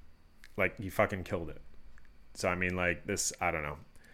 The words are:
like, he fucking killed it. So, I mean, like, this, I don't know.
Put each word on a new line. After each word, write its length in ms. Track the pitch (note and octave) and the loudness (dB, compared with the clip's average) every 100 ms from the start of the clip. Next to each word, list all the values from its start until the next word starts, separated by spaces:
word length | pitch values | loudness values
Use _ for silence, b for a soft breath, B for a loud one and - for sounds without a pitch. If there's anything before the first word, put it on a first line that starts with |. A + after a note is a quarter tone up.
| - - - - - - | -16 -18 -20 -20 -6 2
like, 220 | F#2 - | 2 2
he 80 | F#2+ | 0
fucking 340 | - G2+ G2 | 4 4 2
killed 260 | E2 F2+ D#2+ | -2 -2 -2
it. 100 | - - - - - - - - | -8 -10 -12 -12 -12 -14 -16 -14
So, 140 | - F#2+ | 0 2
I 60 | |
mean, 220 | F2+ F2+ F2+ | 4 2 4
like, 280 | F2 E2+ - | 2 2 0
this, 260 | F#2+ - - | 0 0 0
I 100 | F2 | 0
don't 120 | E2 | 0
know. 140 | D2 D2 - B B | -2 -6 -10 B B